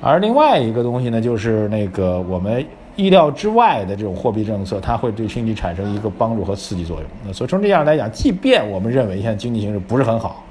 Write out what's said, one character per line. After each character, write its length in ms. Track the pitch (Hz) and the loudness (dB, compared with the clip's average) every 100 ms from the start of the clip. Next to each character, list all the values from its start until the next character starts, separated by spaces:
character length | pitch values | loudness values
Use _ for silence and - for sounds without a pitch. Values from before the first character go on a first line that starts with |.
而 180 | 131 156 | 4 2
另 160 | 208 | 4
外 240 | 254 302 208 | 4 6 4
一 140 | 113 | 2
个 100 | 113 | 0
东 180 | 120 123 | 0 0
西 80 | 123 | 0
呢， 120 | 113 | 0
就 160 | 117 117 | 0 0
是 320 | 107 110 107 | 0 0 0
那 180 | 110 104 | 0 -2
个 320 | 92 92 90 | 0 0 0
我 180 | 90 92 | -2 -2
们 260 | 95 117 151 - - - | -2 -2 -4 -12 -18 -2
意 120 | 196 | 4
料 220 | 185 151 | 6 6
之 180 | 139 208 | 2 0
外 360 | 226 233 139 | 4 4 2
的 100 | 95 | -2
这 80 | 98 | -4
种 140 | 104 92 | -4 -2
货 160 | 123 | -2
币 120 | 107 | 0
政 200 | 107 104 | -2 -4
策， 160 | 92 101 | -4 -6
它 160 | 95 120 | -2 -2
会 160 | 123 | -2
对 160 | 107 110 | -4 -4
经 180 | 123 113 | -4 -4
济 80 | |
产 220 | 107 92 87 | -2 -4 -4
生 180 | 101 | -4
一 40 | 104 | -4
个 100 | 107 | -4
帮 260 | 92 113 113 | -2 -2 0
助 80 | |
和 120 | 90 98 | -4 -6
刺 180 | - | -6
激 100 | 95 | -6
作 120 | 82 78 | -6 -8
用。 80 | 76 - | -10 -12
那 80 | 101 | -12
所 140 | 95 127 | -8 -2
以 20 | |
从 140 | 185 | 0
这 60 | 208 | 4
样 160 | 190 | 4
来 120 | 151 151 | 4 2
讲， 140 | 113 | 0
即 220 | - 285 | 0 0
便 360 | 190 269 240 107 | 0 2 2 2
我 120 | 95 | -2
们 100 | 107 | 0
认 180 | 127 113 | 0 0
为 140 | 95 | -2
现 40 | 110 | -2
在 100 | 104 | -4
经 180 | 120 | -2
济 60 | 117 | -4
形 120 | 104 | -2
势 60 | 104 | -4
不 180 | 92 120 | -2 0
是 60 | |
很 160 | 123 113 | 2 0
好 240 | 98 - - | -2 -10 -20